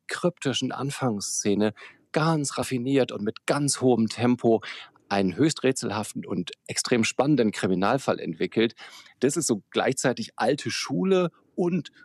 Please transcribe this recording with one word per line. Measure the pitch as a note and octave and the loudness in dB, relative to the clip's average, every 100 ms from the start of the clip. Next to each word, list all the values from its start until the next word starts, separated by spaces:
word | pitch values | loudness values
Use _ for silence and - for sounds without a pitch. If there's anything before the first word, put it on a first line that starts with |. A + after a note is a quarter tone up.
| - | -10
kryptischen | - F3 - C#3+ A#2 B2+ | -4 -2 -2 -2 -2 -2
Anfangsszene | - C3+ - C3 G#2 - - G#2+ G2 G#2+ - - - _ | -4 -6 -2 -2 -2 -4 -4 0 2 2 -2 -12 -20 _
ganz | - D#3 D#3+ C#3 - | 0 2 2 0 -4
raffiniert | B2+ B2+ B2 C#3 B2 | -4 -4 2 2 2
und | G#2+ | -2
mit | G#2 - - | -6 -4 -2
ganz | C#3+ C#3+ - | 0 0 2
hohem | C3 A#2 A2 | 4 4 2
Tempo | - A#2+ B2 A#2 A2 - - - _ - | 2 2 4 4 2 0 -12 -18 _ -4
einen | G2+ G2 F2 | 0 0 2
höchst | D#3 - | 0 2
rätselhaften | B2+ C3+ A2+ G#2 G#2 - - | 0 -2 -4 -6 -6 -10 -6
und | G2+ F2 - - | -6 -6 -10 -10
extrem | - - A#2+ A2 | -8 0 2 2
spannenden | - C3+ C#3+ A2 | 0 2 4 2
Kriminalfall | - F#2+ F#2 G2+ C3 - - | 0 -2 0 2 2 0 -2
entwickelt, | - E2 F#2+ - A2+ - - - - _ | -4 -4 -2 0 0 -2 -16 -20 -20 _
das | - E3+ | 0 0
ist | C#3+ | 0
so | G#2+ - | -2 -2
gleichzeitig | A2 A2+ C3+ C3 A#2+ A2 - | -2 0 0 0 0 -4 -2
alte | A#2+ D3 - | 0 0 -2
Schule | - - F3 F#3 F#3+ F3 - _ - | -6 -4 -2 2 2 0 -4 _ -4
und | F3 F#3+ - - | -2 -2 -6 -14